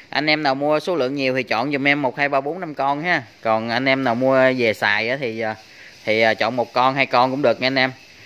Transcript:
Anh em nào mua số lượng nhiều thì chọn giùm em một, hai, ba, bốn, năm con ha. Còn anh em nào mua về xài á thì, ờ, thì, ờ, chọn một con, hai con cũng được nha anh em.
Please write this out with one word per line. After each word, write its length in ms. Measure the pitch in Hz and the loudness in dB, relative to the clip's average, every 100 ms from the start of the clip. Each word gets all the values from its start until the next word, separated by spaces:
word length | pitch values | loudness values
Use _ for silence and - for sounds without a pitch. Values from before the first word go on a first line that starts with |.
| - | -8
Anh 200 | - 151 | -4 0
em 140 | 151 | 0
nào 120 | 147 135 | 0 0
mua 240 | 147 151 | 0 0
số 160 | 190 170 | 0 -2
lượng 200 | 127 143 | -2 -2
nhiều 200 | 131 131 | -2 -2
thì 80 | |
chọn 280 | 123 113 139 | -2 -2 -2
giùm 160 | 139 143 | 0 0
em 140 | 143 | 0
một, 160 | 131 147 | 0 -2
hai, 120 | 143 | -2
ba, 120 | 139 | 0
bốn, 180 | 143 180 | -2 -6
năm 140 | 170 | -8
con 280 | 139 139 143 | -4 -2 -2
ha. 220 | 175 165 117 - | -2 -2 -4 -6
Còn 280 | 113 110 113 | -2 0 0
anh 160 | 117 135 | -2 0
em 180 | 131 | 0
nào 120 | 131 117 | 0 2
mua 380 | 131 135 131 127 | 2 4 4 4
về 160 | 113 | 0
xài 360 | 104 107 104 113 | 2 2 0 0
á 80 | 135 | -4
thì, 200 | 127 113 | -6 -4
ờ, 160 | 110 107 - - - - - | -6 -6 -14 -20 -20 -10 -2
thì, 160 | 107 | 2
ờ, 120 | 113 | 2
chọn 220 | 107 110 123 | 2 0 -2
một 180 | 117 | -2
con, 220 | 127 127 139 | 0 0 0
hai 100 | 131 | 2
con 260 | 123 131 | 2 2
cũng 100 | 131 | 2
được 200 | 135 110 | 0 2
nha 60 | 127 | 0
anh 120 | 135 | 0
em. 120 | 131 127 - - | -2 -4 -20 -20